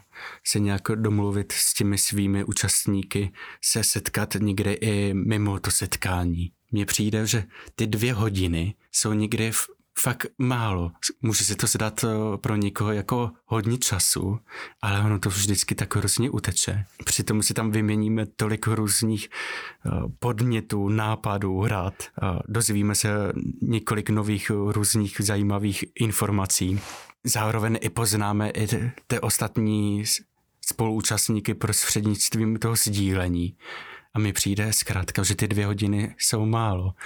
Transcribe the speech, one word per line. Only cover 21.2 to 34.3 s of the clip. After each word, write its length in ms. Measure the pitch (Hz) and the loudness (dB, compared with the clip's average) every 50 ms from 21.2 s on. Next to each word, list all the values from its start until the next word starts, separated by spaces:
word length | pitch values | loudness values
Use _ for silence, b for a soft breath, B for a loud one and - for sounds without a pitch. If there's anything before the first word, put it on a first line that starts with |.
| - 107 101 98 101 95 95 95 | -2 -2 -2 0 0 0 0 2
hrad. 340 | 101 120 110 95 87 98 - - | 2 2 0 0 -2 -2 -4 -8
Eh, 360 | - - - - - 95 87 90 - - | -12 -12 -8 -4 -2 -2 -2 -2 -4 -2
dozvíme 460 | 107 113 113 - 104 101 101 104 104 | -2 0 0 2 2 2 2 2 2
se 380 | - - 107 104 104 101 98 - - - - - - | 2 2 2 0 0 0 -2 -2 -4 -4 -6 -4 -2
několik 480 | - 127 117 110 - - 110 104 - - | -2 0 0 0 0 0 -2 -2 0 0
nových, 400 | 107 107 101 107 107 98 - - | 0 2 2 0 0 0 0 0
eh, 220 | 107 104 101 104 | 0 0 0 0
různých 440 | 104 107 104 - - 110 104 101 - - | 0 2 2 2 2 2 2 0 0 -2
zajímavých 640 | 101 104 107 101 104 101 101 101 107 104 95 - - - - | 0 0 2 2 2 2 2 2 0 0 -2 -2 -6 -6 -2
informací. 840 | - 120 110 101 - 110 98 101 101 95 95 - - 92 92 95 101 B B B B B B B _ - | 0 0 0 2 0 0 2 2 2 2 2 0 0 0 0 0 -2 B B B B B B B _ -4
Zároveň 520 | 123 - 113 110 107 110 113 104 113 113 113 | -2 0 0 0 0 0 2 2 0 0 0
i 80 | - 110 | -2 -2
poznáme 600 | - - 117 104 104 107 104 101 104 104 107 107 | -2 0 0 2 2 2 2 2 0 0 0 0
i 160 | - - 107 | 0 -2 -2
t-, 260 | 104 120 - 117 123 - - - | 0 0 0 -2 -4 -6 -6 -6
ty 140 | - 123 113 | -4 -2 -2
ostatní 840 | - 117 - - 117 107 - 120 110 107 107 107 104 104 101 101 107 | 0 0 0 0 -2 -2 0 2 2 2 2 2 2 0 0 -2 -2
s-, 140 | 107 - - - _ _ _ _ _ _ _ - | -2 -2 -4 -4 _ _ _ _ _ _ _ -6
spoluúčastníky 880 | - - - 113 110 110 107 101 - 110 101 - - 113 104 98 - 104 | -6 -2 -2 0 0 0 0 0 0 0 0 2 2 0 0 0 -2 -2
prostřednictvím 1040 | - - 104 104 - - - - 110 104 107 104 101 - - - 113 113 110 113 | -2 0 0 0 0 0 0 0 0 2 0 0 0 0 0 0 0 0 0 0
toho 200 | 110 - 113 113 | 0 0 0 0
sdílení. 800 | - - 110 101 101 98 95 95 95 90 90 87 87 87 92 - B B B B B B B B B B B B | 2 0 0 0 2 2 2 2 2 2 0 0 0 -2 -2 -6 B B B B B B B B B B B B
A 40 | 107 | 0
mně 140 | 107 101 | 0 0